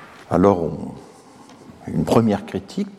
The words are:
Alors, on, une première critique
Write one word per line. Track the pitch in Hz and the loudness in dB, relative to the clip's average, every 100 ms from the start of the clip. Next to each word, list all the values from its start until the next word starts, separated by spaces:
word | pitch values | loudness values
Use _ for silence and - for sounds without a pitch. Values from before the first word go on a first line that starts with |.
| - - - | -20 -18 -2
Alors, | 80 98 90 | 4 4 4
on, | 80 80 82 - - - - - - - - - - | 0 -6 -12 -14 -20 -20 -20 -20 -20 -20 -20 -18 -6
une | 78 | -4
première | 78 117 113 101 | 2 2 2 0
critique | - 95 - - 202 | -4 -10 -8 -8 -8